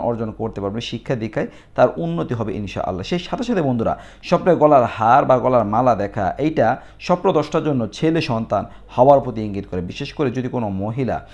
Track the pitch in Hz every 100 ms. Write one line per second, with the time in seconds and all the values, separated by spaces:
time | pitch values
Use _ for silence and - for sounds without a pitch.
0 | 117 117 110 104 110 101 98 110 117 117
1 | - 127 110 143 220 - - - 127 -
2 | 165 170 - 117 107 104 98 92 - 92
3 | - 175 180 - 240 202 143 120 95 -
4 | - - - 170 185 147 151 143 113 -
5 | 113 135 135 127 120 123 104 107 127 101
6 | 101 - 92 - 151 156 113 135 - -
7 | - 180 196 156 147 165 151 131 110 -
8 | 156 165 - 113 113 104 98 - - -
9 | 131 139 123 110 107 98 95 90 87 -
10 | 143 - 139 120 123 127 110 95 101 113
11 | 123 78 -